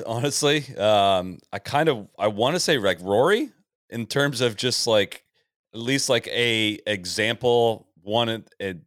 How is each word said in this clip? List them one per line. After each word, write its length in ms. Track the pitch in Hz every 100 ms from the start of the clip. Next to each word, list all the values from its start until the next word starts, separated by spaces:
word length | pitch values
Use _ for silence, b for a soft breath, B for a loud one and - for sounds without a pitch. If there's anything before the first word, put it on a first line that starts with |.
| -
honestly. 680 | 117 143 143 143 151 139 -
Um, 600 | 107 104 98 92 92 87 _
I 80 | 98
kind 300 | - 143 160
of, 180 | 117 98 -
I 100 | 104
wanna 320 | 104 127 170
say, 180 | - 139
like, 220 | 98 85
Rory, 500 | 92 104 156 220 294 - _ _ _
in 160 | 117 110
terms 320 | 151 143 120
of 140 | 123 101
just, 320 | 123 - 120
like, 380 | 107 95 - _ _ _ _ _
at 60 | 113
least, 280 | 117 135 135
like, 180 | 120 -
a 520 | 110 120 110 107 104 104
example, 1000 | 101 90 98 110 117 123 120 117 107 - _
one, 440 | 98 113 113 113 - -
uh, 120 | 98 85